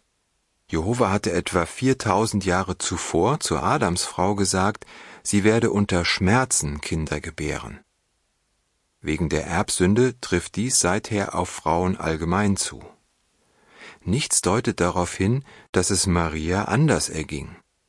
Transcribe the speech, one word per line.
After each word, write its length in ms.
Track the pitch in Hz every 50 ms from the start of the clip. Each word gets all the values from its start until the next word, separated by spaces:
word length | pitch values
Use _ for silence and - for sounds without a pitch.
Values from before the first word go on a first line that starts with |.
| _ _ _ _ _ _ _ _ _ _ _ _ _ -
Jehova 400 | - 98 92 104 120 123 120 95
hatte 200 | 98 101 - -
etwa 360 | 87 90 80 - 90 90 82
viertausend 800 | - - - 127 135 131 - - 107 92 101 113 110 - 101 92
Jahre 340 | 92 87 92 92 87 87 -
zuvor 600 | - - 90 85 - - - 82 92 120 147 151
zu 200 | - - 85 71
Adams 460 | 71 98 135 156 110 87 87 90 -
Frau 300 | - - - 92 98 104
gesagt, 520 | - 98 90 - 92 92 104 107 - - - - - - - - -
sie 220 | - - 104 101 95
werde 260 | 107 110 117 117 110
unter 340 | - 104 101 - 95 87 85
Schmerzen 760 | - - - 95 92 113 127 131 123 - - 76 71 71 73
Kinder 400 | - - 82 80 78 71 76 76
gebären. 600 | - 80 - - 78 71 69 64 - 53 - - _ _ _ _ _ _ _ _ _ _ _ _ _ _ _ _ _ _ _ _ _ _ _ _ -
Wegen 220 | 78 78 76 85 71
der 180 | 78 76 71
Erbsünde 720 | 73 82 90 104 - - - 90 92 107 120 127 127 123 -
trifft 340 | - - 95 85 - - -
dies 240 | 95 113 131 - -
seither 540 | - 90 92 107 - - 107 101 98 - -
auf 160 | 90 90 -
Frauen 480 | - - - 78 80 85 92 92 95 -
allgemein 580 | 80 82 80 78 82 82 90 98 104 101 98
zu. 260 | - - - - 64 - - - _ _ _ _ _ _ _ _ _ _ _ _ _ _ _ - - - - - -
Nichts 380 | - 90 101 147 - - - -
deutet 400 | - 87 98 110 - 117 92 -
darauf 340 | 87 90 80 92 87 - -
hin, 300 | - 95 104 123 139 - - - - - _
dass 180 | - 95 87 -
es 160 | 101 92 -
Maria 580 | 95 85 87 85 80 76 78 78 82 90 101 -
anders 460 | - 98 135 160 151 107 76 - -
erging. 440 | 78 78 76 - 76 69 69 69 - - _ _ _ _ _